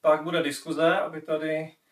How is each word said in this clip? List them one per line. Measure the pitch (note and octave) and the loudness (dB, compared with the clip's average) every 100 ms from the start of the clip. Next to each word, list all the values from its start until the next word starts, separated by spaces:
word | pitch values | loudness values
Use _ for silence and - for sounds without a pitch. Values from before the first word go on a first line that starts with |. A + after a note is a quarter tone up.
Pak | D#3 D3+ | 4 2
bude | D#3 A#3 | 2 -2
diskuze, | D3 - E3 D3+ E3 F3+ | -2 -4 -6 2 2 2
aby | D3+ D#3+ | -2 -8
tady | D#3 D#3 D#3 D#3 D#3+ _ _ | -4 -4 -2 -4 -6 _ _